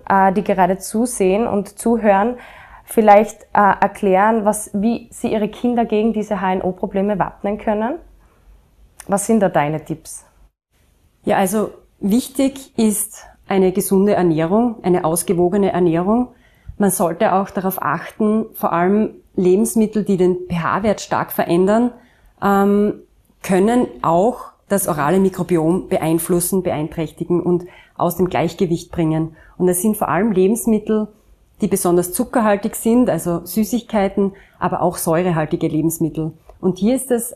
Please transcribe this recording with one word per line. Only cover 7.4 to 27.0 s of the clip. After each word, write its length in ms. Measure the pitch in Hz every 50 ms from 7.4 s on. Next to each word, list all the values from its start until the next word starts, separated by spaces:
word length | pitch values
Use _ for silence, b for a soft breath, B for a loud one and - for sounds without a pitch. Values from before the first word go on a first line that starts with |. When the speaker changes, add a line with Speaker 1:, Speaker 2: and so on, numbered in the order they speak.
| - 202 214
Speaker 1:
können? 380 | 208 - 220 208 208 220 247 330 349 - - _ _ _ _ _ _ _ - - _ _ _ _ _ _ _ _ - -
Was 180 | - 196 190 -
sind 160 | - 226 220
da 80 | 196 180
deine 340 | 180 156 147 147 156 156 -
Tipps? 420 | - 156 - - - - - - _ _ _ _ _ _ _ _ _ _ _ _ _ _ _ _ _ _ _ -
Speaker 2:
Ja, 120 | 220 -
also 320 | - 196 175 208 220 202 - - - _ _ _ -
wichtig 720 | 208 196 214 254 - - - - 269 269 269 - - - _
ist 460 | - 226 214 202 - - - - - - - - _ _
eine 260 | - - 190 185 185 185
gesunde 400 | 202 185 - 196 190 202 208 202
Ernährung, 640 | - 185 170 156 156 165 165 196 226 240 240 220 - -
eine 200 | 185 175 180 -
ausgewogene 680 | 156 170 175 - - 185 170 180 175 202 202 190 185
Ernährung. 580 | - 175 180 170 160 165 175 202 220 247 247 - b b b b b b b b b
Man 140 | b 202 190
sollte 420 | - - 185 165 170 175 220 196 175
auch 160 | 190 196 -
darauf 320 | - 202 180 190 190 -
achten, 640 | - 147 143 165 - - - - 220 208 214 220 220 - -
vor 200 | - 214 - -
allem 380 | 170 175 185 202 214 214 - - - - _ _
Lebensmittel, 680 | 202 180 180 185 208 226 220 - 226 214 214 - 214 190
die 140 | 202 196
den 300 | 170 185 180 180 180 -
P-H-Wert 540 | - 175 170 165 - 143 190 214 214 196 -
stark 300 | - - 151 113 156 -
verändern, 600 | - - - - 170 175 190 196 214 233 247 240 - b b b b b b b b b
ähm, 540 | 202 202 196 196 202 202 202 208 208 214 - - - _ _ _ _ _ _ _
können 460 | - - 190 180 196 226 240 247 - - - -
auch 380 | - 156 165 175 196 247 240 - - - - _ _ -
das 180 | 202 190 -
orale 320 | 190 165 151 139 147 180 196
Mikrobiom 680 | 190 185 185 190 175 - 180 160 156 165 180 190 - -
beeinflussen, 760 | 190 - 147 160 165 165 - - 180 175 - - 202 185 175
beeinträchtigen 800 | 175 - 147 151 156 - 170